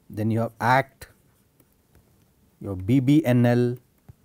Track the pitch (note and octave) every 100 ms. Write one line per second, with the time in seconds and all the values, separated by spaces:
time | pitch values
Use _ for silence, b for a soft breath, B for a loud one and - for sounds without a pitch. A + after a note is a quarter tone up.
0 | - G2+ A2 G#2+ A#2 - A2+ C3 - _
1 | - _ _ _ _ _ _ _ _ _
2 | _ _ _ _ _ _ G#2 F#2 F#2+ C3+
3 | B2+ D3 B2+ B2 A#2+ A#2+ A#2+ B2 _ _
4 | - -